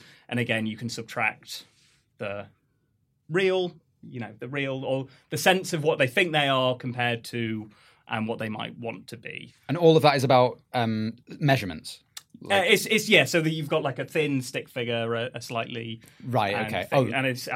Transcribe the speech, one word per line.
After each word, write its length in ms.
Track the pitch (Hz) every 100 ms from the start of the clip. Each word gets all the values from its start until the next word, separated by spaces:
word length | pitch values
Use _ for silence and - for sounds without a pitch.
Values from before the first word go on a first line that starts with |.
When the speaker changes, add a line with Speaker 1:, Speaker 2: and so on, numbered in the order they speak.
| - - -
Speaker 1:
And 100 | 120
again, 240 | 117 113
you 140 | 110 107
can 100 | 117
subtract 800 | 117 113 - 110 - - - - _ _ _ _ _
the 300 | 104 101 101 _ _ _ _ _ _ _ -
real, 440 | 165 190 185 180 156 _ _ -
you 120 | 123
know, 120 | 107 110
the 100 | 127
real 340 | 143 135 135
or 240 | 131 135 135 - _
the 80 | 151
sense 360 | 196 185 185
of 100 | 165
what 140 | 151 -
they 80 | 131
think 260 | 202 185
they 160 | 156 139
are 260 | 135 127 127
compared 480 | 127 120 120 117
to, 460 | - 120 113 110 110 - _ _ -
um, 180 | 113 110
what 120 | 113
they 100 | 113
might 260 | 107 113 117
want 280 | 117 110 113
to 100 | 120
be. 380 | - - - - -
Speaker 2:
And 100 | 160
all 180 | 165 160
of 60 |
that 140 | 151 139
is 80 |
about, 360 | 127 127 123 - _
um, 400 | 120 113 110 110 - - -
measurements? 640 | 147 135 98 78 - - _ - - -
Speaker 1:
Uh, 40 | -
Speaker 2:
Like 220 | 196 180
Speaker 1:
it's, 140 | 202 -
it's, 220 | 214 -
yeah, 160 | 185
so 160 | 131 175
that 100 | 160
you've 180 | 160 143
got, 140 | 156
like, 140 | 151 127
a 40 |
thin 380 | 135 165 151 139
stick 260 | 120 135 -
figure, 460 | 131 120 117 117
a, 160 | 117 123
a 60 | -
slightly, 600 | - 117 120 120 117 113 - - -
Speaker 2:
Right, 280 | 117 101
Speaker 1:
um, 120 | 104 110
Speaker 2:
okay. 160 | 101
Speaker 1:
thing, 140 | 90 143
Speaker 2:
Oh, 180 | 117 135
Speaker 1:
and 100 | 131
it's, 180 | 123
Speaker 2:
so 80 | -